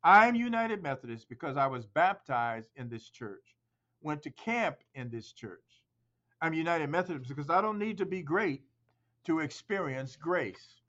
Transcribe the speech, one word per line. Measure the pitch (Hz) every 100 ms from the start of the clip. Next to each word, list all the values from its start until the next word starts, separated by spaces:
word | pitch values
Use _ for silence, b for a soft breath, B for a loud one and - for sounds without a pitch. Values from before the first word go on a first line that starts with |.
I'm | 165 202 233
United | 240 240 226 226 208
Methodist | 156 131 120 113 -
because | 120 156 135
I | 135
was | 127 110
baptized | 151 180 196 - 127 117 113 110 -
in | 123
this | 117 -
church, | - 110 98 _ _ _ _ _ _
went | 151 151
to | 151
camp | - - 233 196 147 _
in | 135 120
this | 113 110
church. | - 110 87 _ _ _ _ _ _ _ _
I'm | 160
United | 160 165 170 147
Methodist | 165 180 156 123
because | 135 147
I | 175
don't | 214 208
need | 214 220
to | 190
be | 185
great | 151 175 208 135 _ _ _ _ _ _ -
to | 160
experience | 151 - - 196 160 131 135 -
grace. | 165 175 117 92 - -